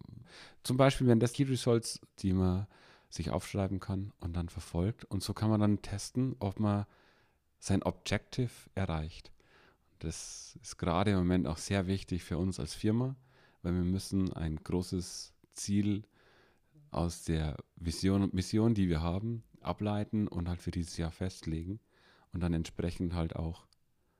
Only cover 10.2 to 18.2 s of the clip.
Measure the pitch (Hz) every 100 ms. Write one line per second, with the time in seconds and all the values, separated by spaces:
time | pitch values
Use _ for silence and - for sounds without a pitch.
10.2 | - - - - - - 87 85 101 95
11.2 | 87 92 69 85 - 101 90 95 - 87
12.2 | - 80 95 87 71 - 107 113 131 135
13.2 | _ _ _ _ 85 90 90 95 - 98
14.2 | 92 - 82 78 - 87 92 92 90 -
15.2 | - _ _ - - 101 101 101 - _
16.2 | _ _ _ _ _ - - - 85 -
17.2 | - 80 76 65 - - 85 - 95 98